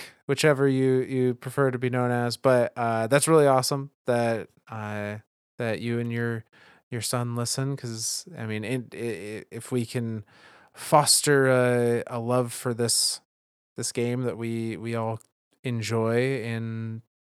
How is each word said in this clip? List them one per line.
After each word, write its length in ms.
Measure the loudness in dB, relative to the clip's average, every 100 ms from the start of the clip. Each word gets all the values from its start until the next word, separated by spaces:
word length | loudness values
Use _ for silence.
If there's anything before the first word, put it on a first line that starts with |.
| -16 -12 -4
whichever 400 | 2 4 4 4
you, 340 | 4 4 2
you 340 | 2 0 0 0
prefer 340 | -4 0 0
to 60 | 2
be 120 | -2
known 180 | 0 0
as. 240 | 0 -2 0
But, 380 | 4 4 4 0
uh, 300 | -2 0 2
that's 200 | 4 6
really 200 | 6 8
awesome 440 | 6 2 -2 -6 _ -2
that, 420 | 0 2 -2 -6 _ -14
uh, 480 | -10 -8 -6 -6 -8 -14 _ _ -6
that 220 | -4 -2
you 180 | -2 -2
and 120 | -2
your, 320 | -2 -2 -4 -8 _ -20 _ -10
your 120 | -8
son 340 | -4 -4 -2 -4
listen, 420 | -4 -2 -4 -4
'cause, 480 | -6 -6 -6 -6 -10 -10
I 80 | -6
mean, 160 | -6
it, 300 | -4 -6 -6
it, 540 | -8 -6 -6 -8 -12 -12
if 200 | -14 -4
we 140 | -4 -2
can 400 | -4 -6 -6 -12 -20 -20 -20 _ -16
foster 720 | 2 4 6 2 4 6 6
a, 560 | 6 4 4 2 0 -2
a 120 | -6
love 340 | 0 0 0
for 200 | -4 -6
this, 480 | -2 0 0 0 -4 _ _ _ _ _ -10
this 140 | -6
game 300 | -2 -2 -2
that 140 | -2 -4
we, 400 | -4 -4 -4 -6
we 160 | -6 -4
all 240 | -4 -6 _ _ _ _
enjoy 800 | -6 -4 -2 0 2 2 0 -2
in, 600 | -4 -6 -6 -6 -8 -10 -14 _